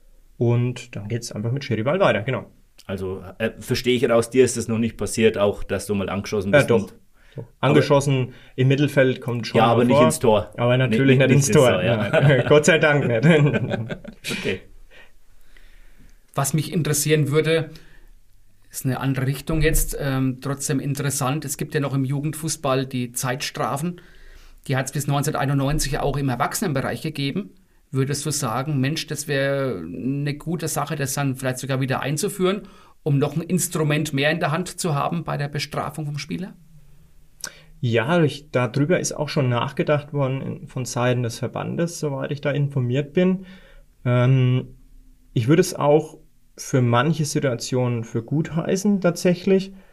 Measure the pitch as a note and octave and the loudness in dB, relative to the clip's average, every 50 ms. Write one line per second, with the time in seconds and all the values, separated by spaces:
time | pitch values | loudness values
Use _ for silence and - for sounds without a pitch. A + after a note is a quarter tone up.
0 | _ - - - _ - _ - B2 A#2 A#2+ A#2+ A#2+ B2 B2 - - - - - | _ -20 -20 -20 _ -20 _ -2 0 2 2 2 0 -2 -4 -6 -12 -16 -14 -12
1 | G2+ G#2 A2+ A#2 - - - G#2 G#2 A#2 B2+ C#3+ - - A2 G#2 A2 C3+ D#3+ F#3+ | -10 -8 -8 -8 -8 -8 -10 -6 -4 -4 -4 -4 -4 -4 -2 -2 0 0 0 2
2 | G3 C#3 A2 G2+ G#2 C3+ B2+ G#2 F#2 - - _ _ _ _ _ - - F#2+ F#2 | 2 2 2 2 0 -2 -4 -4 -6 -10 -18 _ _ _ _ _ -12 -10 -8 -6
3 | F#2+ F#2 F#2+ F#2+ - F#2+ - - A2 A2+ - - - - B2+ A2+ - B2 B2 A#2 | -6 -6 -8 -8 -10 -16 -8 -4 -4 -4 -4 -6 -6 -4 -4 -2 2 2 2 4
4 | C3+ B2 A2+ A#2 A2+ - - C3 B2+ A#2 B2 A#2+ G#2+ - A2+ A2 A#2 A2+ - - | 4 4 4 4 2 2 4 4 4 4 4 -4 -4 -2 -2 -2 -2 -2 -4 -6
5 | G#2 G2 - A#2 A2 A2 - G2+ G2+ G#2 G2 - - - G2 F#2+ - - G#2 G2 | -8 -6 -2 4 4 4 4 4 2 2 2 0 -4 -6 -6 -6 -4 -4 -4 -2
6 | F#2+ - - G2 G2+ - A2 G#2 F#2+ G2+ G2 G2 C3+ - A#2+ G#2 G2 - - - | -2 -2 -4 -6 -6 -4 -4 -4 -2 4 4 4 4 6 2 2 2 -2 -12 -20
7 | _ _ _ _ - - - B2+ A#2+ - _ - - C#3 D3+ D3 - - D3 C#3 | _ _ _ _ -20 -20 -16 -16 -16 -16 _ -2 2 4 6 6 6 6 4 4
8 | - D3 C3+ C3 B2+ B2+ - - - - - - C3 C3 C#3 C#3 D3 C3+ - C#3+ | 4 2 0 0 -2 -4 -6 -16 -20 -18 -2 0 2 2 4 4 2 2 4 4
9 | C3 C3 B2 - - B2+ A#2+ A#2+ A2 - - A#2+ A2+ A#2 A#2+ A#2+ B2 A#2+ C3 C#3+ | 4 4 2 -2 -4 -6 -6 -6 -6 0 2 4 4 4 4 4 4 4 6 6
10 | D#3 D#3+ D#3 - - A2+ G#2+ G2+ F#2+ - - - A#2+ B2 B2 B2+ C3 B2+ G#2+ A2+ | 6 4 4 2 2 4 4 4 2 -2 -6 -2 2 2 4 4 2 2 2 4
11 | C#3 C3+ B2+ C3+ C3+ - - C#3+ - - - D3+ C3 A#2+ G#2 F#2 F2+ F#2 - G#2+ | 6 6 6 6 6 6 6 4 4 4 6 6 6 6 4 2 2 0 0 0
12 | G#2 - - D#3+ C#3 C#3+ C#3 B2 A#2+ - D3 D3+ D3+ F#3+ E3 D#3 D#3+ D3+ D3 C#3+ | 0 2 2 4 6 6 6 4 4 6 6 6 8 6 4 6 6 4 4 4
13 | B2+ A#2 A#2 A2+ C3 D#3+ E3+ D3 C#3+ C#3+ - - B2+ - G#2+ A2+ A2+ A#2 - - | 2 2 0 2 4 6 6 6 6 4 2 0 -2 -2 -4 -6 -6 -8 -10 -12
14 | - - - - - - B2 - - A#2+ F#2+ - - - - - - - - - | -14 -18 -20 -14 -10 -8 -8 -6 -4 -4 -6 -6 -8 -16 -20 -20 -20 -20 -20 -20
15 | - - - - - - - - - - - - - - - - - - - - | -20 -20 -20 -20 -20 -20 -20 -20 -20 -20 -20 -20 -20 -20 -20 -20 -20 -20 -20 -20
16 | - - - - _ - - D3+ C#3 - - D#3 C#3 - - F3+ C#3+ D3+ D3 - | -20 -20 -20 -20 _ -10 -6 -4 -4 0 0 -2 -2 0 -2 -2 0 0 0 0
17 | - D3+ D#3 D3+ C#3+ B2+ C3+ D#3 D3+ D#3 E3 D#3+ - - - - - - - - | 2 2 2 2 2 2 2 0 2 2 0 0 -2 -4 -10 -18 -20 -20 -20 -20
18 | - - - - - - - - - - - - - - - - - C3 B2 - | -20 -20 -20 -20 -20 -20 -20 -20 -20 -20 -20 -20 -20 -16 -14 -6 -4 -4 -4 -2
19 | - C3+ C3+ C3 B2+ C3 D3 - - - D#3+ D#3 D3+ D#3+ D3+ - - - - - | -2 -2 -2 -2 -2 -4 -4 -6 -4 -4 0 2 2 4 2 2 0 -2 -4 -6
20 | D3 C3+ C3+ C3 C3 C3 B2 - - C#3 C#3 C#3 - - C#3 C3+ - C#3+ C3+ - | -4 -2 -2 0 0 -2 -2 -4 -6 -8 -6 -6 -4 -2 -2 -2 -2 -4 -4 -2
21 | - C#3 C3+ - C3+ B2+ C#3+ D3+ D3 C#3 - - - - - D3+ C#3 C3+ C3+ C#3 | -4 -4 -2 -2 -2 -2 -2 -4 -4 -6 -6 -6 -8 -4 -4 -4 -2 -2 -2 -2
22 | C3+ B2+ C#3+ C#3 C#3+ D#3+ D#3 - - D#3+ - - - C3+ C3 C3+ C3+ C3+ - B2 | -2 -2 -2 -2 -2 -4 -6 -4 -6 -6 -6 -4 -2 0 0 0 -2 -2 -4 -6
23 | B2 A#2+ A#2+ - - C3 B2+ C#3 - - - - C3+ A2 C3 C#3 D#3 F3+ F3 - | -6 -6 -6 -6 -4 -4 -4 -4 -6 -8 -6 -4 -4 -4 -4 -4 -4 -6 -6 -8
24 | - - - - - - - - - - - - _ - C3 C3 C3+ - - D3+ | -14 -20 -20 -20 -20 -20 -20 -20 -20 -20 -20 -20 _ -4 -2 -2 -2 -4 -4 -6
25 | C3+ - C#3+ C#3+ C#3 D#3 - - C3+ C3+ C#3+ C#3 C3+ C#3 D3+ D3 - - - - | -2 0 0 0 0 -2 -2 -2 -2 0 0 0 0 0 0 0 -2 -2 -2 -2
26 | - C#3+ C3 C#3+ C#3 C3+ A#2+ B2 D3 F3+ - - A3 F3+ C3+ C3+ A#2+ G#2 G#2 A#2 | -2 -2 -2 -2 -2 -2 -2 -2 -2 -2 -2 -2 -2 -2 -2 -2 -2 -4 -6 -4
27 | - D#3 D3+ - C#3 C#3 - F#3+ G3+ - - - _ _ _ _ _ _ - C3 | -6 -8 -6 -4 -4 -4 -4 -4 -6 -8 -14 -20 _ _ _ _ _ _ -2 -2
28 | C3+ C#3 C#3+ D3 - D#3 C#3 - C#3 A#2 A2 B2+ C3+ D#3 D3+ C3 B2+ C#3 D#3+ D#3 | -2 0 -2 -4 -4 -4 -4 -4 -4 -4 -4 -4 -4 -2 -2 0 0 0 -2 -4
29 | - - D3+ D3+ - - C#3+ C3+ C#3 C#3 C#3 C#3 C3+ C3 A2 F2 E2 E2 F2 E2+ | -6 -8 -8 -10 -6 -4 -2 -2 0 0 -2 -2 -2 -4 -4 -6 -8 -10 -10 -6
30 | G2+ C3 C#3 C#3+ C#3+ D3 C#3 D3 - D#3 F3 D#3 D#3+ D3 - D3+ C#3+ - D#3+ D3 | -4 -4 -4 -2 -2 -4 -6 -6 -6 -6 -4 -4 -4 -4 -4 -4 -4 -4 -4 -4
31 | C#3 C3 - D3 C#3+ C3+ B2+ C3 - D3+ D#3+ - - C3 C#3 C3 C#3 C3 C3 - | -4 -4 -4 -2 -2 -2 -2 -2 -4 -4 -4 -4 -4 -4 -2 -2 -2 -2 -2 -4
32 | - C3 D#3 D3+ - G3 - - F#3 F3+ G3 G#3 - - - - - - - _ | -2 -4 -4 -2 -2 -4 -2 0 0 0 0 -2 -6 -12 -20 -20 -20 -20 -20 _
33 | - D#3 C#3+ C#3 C#3+ C#3+ - E3 E3 - F3+ E3+ - - - D#3 D#3+ D3 D3 D#3 | -2 0 2 2 2 0 -2 -4 -4 -2 -2 -2 -2 -2 -2 -2 0 2 2 0
34 | D#3 - - C3+ C#3+ D3+ E3 E3 F3 D3 D3+ F3 F3+ - - - - E3+ C#3+ C#3 | 0 -2 -2 0 0 2 0 0 0 -2 -2 -2 -4 -6 -8 -6 -4 -2 0 0
35 | C#3 C#3 E3 E3+ D#3 D3+ C#3+ C#3+ C#3+ C#3+ - D3 - - - D3 G2 - - - | 0 -2 -2 -4 -4 -4 -4 -4 -4 -6 -6 -6 -8 -6 -6 -6 -6 -6 -8 -8
36 | D#3 D3 D3 C#3+ - - F3 E3 F#3 A3 - - - - - - - - - - | -8 -8 -8 -8 -8 -8 -8 -8 -8 -10 -14 -20 -20 -20 -20 -20 -20 -20 -20 -20
37 | - - - - - - - - - - - - - - - - - A#2+ A2+ A2+ | -20 -20 -20 -20 -20 -20 -20 -16 -16 -16 -16 -16 -20 -20 -14 -6 -2 0 0 2
38 | A2 C#3+ F3 F3 D#3+ C3+ - - - - - C#3 B2 A#2+ - C3+ D3 D#3 F#3 - | 2 2 2 2 2 2 0 -4 -16 -4 -2 -2 -2 -2 0 -2 0 2 0 0
39 | - - - - D3+ C#3 - D#3+ C3 B2 A#2+ A#2+ B2+ C#3+ - - D#3+ - D3+ C#3+ | 0 -4 -6 -6 -8 -4 -2 -2 0 0 0 0 -2 -4 -4 -4 0 0 0 0
40 | C#3+ - - C#3+ C#3 B2+ C3 C3+ A2+ A#2 A2+ - F3 - - C3+ B2 - - A#2+ | -2 -4 -4 -4 -2 -2 -2 -4 -6 -8 -10 -10 -12 -12 -8 -8 -8 -6 -4 -2
41 | A#2+ B2 B2 B2 B2 A2+ A2+ - - A2 - - - A#2 B2+ C#3+ E3+ E3 - - | 0 0 2 0 -2 -4 -4 -6 -8 -6 -6 -6 -6 -6 -4 -4 -4 -4 -4 -6
42 | D#3 D3 C#3 C3+ C#3 D3+ D3 C#3 - D3 C3+ C#3+ C#3+ C#3 C#3 C3+ B2 A#2+ B2 C#3 | -6 -6 -6 -6 -6 -6 -6 -4 -4 -4 -2 0 -2 -2 0 -2 -2 0 0 -2
43 | D3 - - F3+ F3+ F#3 F#3 F#3 - - - - - - - - - _ _ _ | -2 -2 0 2 2 2 2 0 -4 -12 -20 -20 -20 -20 -20 -20 -20 _ _ _
44 | - B2 B2 B2 B2 B2+ C3+ C3 B2+ B2+ B2+ B2+ B2+ - - - - - - - | -2 0 2 4 4 4 4 4 4 4 2 0 -2 -4 -14 -20 -20 -20 -20 -20
45 | - - - _ _ _ - B2+ G#2+ B2+ D#3+ F3+ F3+ - - - C#3 D3 D3 D#3 | -20 -20 -20 _ _ _ -2 -2 4 4 4 4 4 2 0 -2 2 4 4 4
46 | D#3 - - - - - _ _ _ _ _ - - - - C3 B2 A#2+ A#2 A#2+ | 4 0 -12 -20 -20 -20 _ _ _ _ _ -18 -14 -2 0 2 4 4 4 4
47 | B2+ D#3+ D#3+ D3+ D3+ C#3 - D3+ - C3+ B2 A#2+ - - C3 B2+ B2 A#2+ A#2+ A#2 | 4 2 2 0 0 -2 -2 -2 0 0 -2 -2 -6 -2 -2 0 0 0 -2 -2
48 | A2 - - A#2 A2+ - C#3 D3+ D#3+ - D3+ D#3+ - - F#3+ F#3+ - G#3 G3+ F#3+ | -4 -4 -6 -6 -6 -2 -2 -2 -2 -2 -4 -4 -2 -2 -2 0 2 0 0 2
49 | F#3 F3 E3+ - - F#3 F3 F3+ - G3 F#3+ F#3+ F#3+ - - - - - | 2 0 -2 2 0 0 0 2 2 2 2 2 2 -2 -12 -20 -20 -20